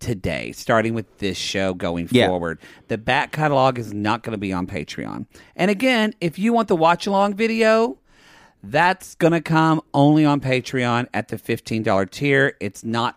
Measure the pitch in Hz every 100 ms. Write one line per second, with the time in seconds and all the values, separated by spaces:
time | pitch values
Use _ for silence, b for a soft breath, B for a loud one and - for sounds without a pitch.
0 | - 101 92 71 58 - - 113 110 113
1 | 101 - 98 90 - 98 95 90 90 85
2 | 87 123 101 90 85 80 B B - 113
3 | 117 135 127 151 156 139 131 123 107 104
4 | 104 117 117 107 98 92 92 98 - -
5 | 53 52 - b b - 190 202 262 240
6 | 214 - 170 170 220 233 220 175 160 170
7 | 208 196 202 202 226 226 220 220 233 392
8 | _ b b b b b 101 139 175 185
9 | - - 165 170 151 160 160 156 - 143
10 | 143 151 151 143 131 127 120 131 123 120
11 | 123 104 110 110 - 113 - 113 110 95
12 | 95 - 143 139 139 - 101 - 113 117
13 | 117